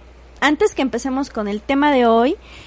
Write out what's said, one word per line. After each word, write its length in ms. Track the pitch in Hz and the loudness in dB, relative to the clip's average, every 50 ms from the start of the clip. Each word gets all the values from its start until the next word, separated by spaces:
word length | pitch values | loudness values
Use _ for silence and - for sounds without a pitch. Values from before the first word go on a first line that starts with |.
| - - - - - - - - | -12 -20 -20 -20 -20 -20 -8 -2
antes 340 | 247 277 302 - 415 415 - | 0 0 2 2 0 0 0
que 80 | - 269 | -2 -4
empecemos 480 | 240 220 240 - 269 262 269 285 - | -4 -4 -4 -6 -4 -4 -4 -6 -6
con 180 | - 226 208 202 | -6 -8 -6 -6
el 120 | 202 208 | -6 -6
tema 300 | - - 269 277 285 294 | -4 -2 0 0 2 2
de 160 | 285 254 240 | 2 4 4
hoy, 300 | 233 226 226 240 285 403 - - - - - - | 4 4 4 2 2 0 -4 -8 -18 -20 -20 -20